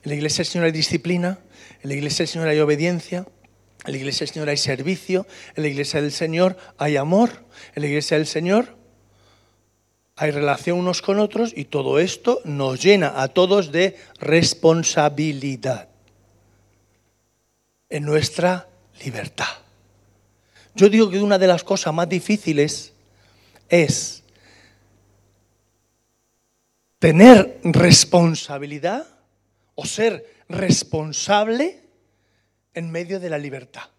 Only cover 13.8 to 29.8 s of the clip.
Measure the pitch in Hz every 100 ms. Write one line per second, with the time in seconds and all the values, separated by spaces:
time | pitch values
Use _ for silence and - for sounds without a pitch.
13.8 | 185 - - _ - 165 170 - 165 165
14.8 | 160 - 147 143 156 139 139 127 131 113
15.8 | - _ _ _ _ _ _ _ _ _
16.8 | _ _ _ _ _ _ _ _ _ _
17.8 | _ 151 147 151 - - 175 180 - _
18.8 | _ _ 135 107 - - - - _ _
19.8 | _ _ _ _ _ _ _ _ _ -
20.8 | 196 220 214 185 202 196 185 170 - 196
21.8 | 175 156 170 180 - 214 - 147 151 -
22.8 | - _ _ _ _ _ _ _ _ 175
23.8 | 147 - - - _ _ _ _ _ _
24.8 | _ _ _ _ _ _ _ _ _ _
25.8 | _ _ _ _ _ _ _ _ _ _
26.8 | _ _ 165 160 233 226 - - 170 151
27.8 | 175 - - 180 170 156 - 143 143 147
28.8 | 165 233 320 _ _ _ _ _ _ -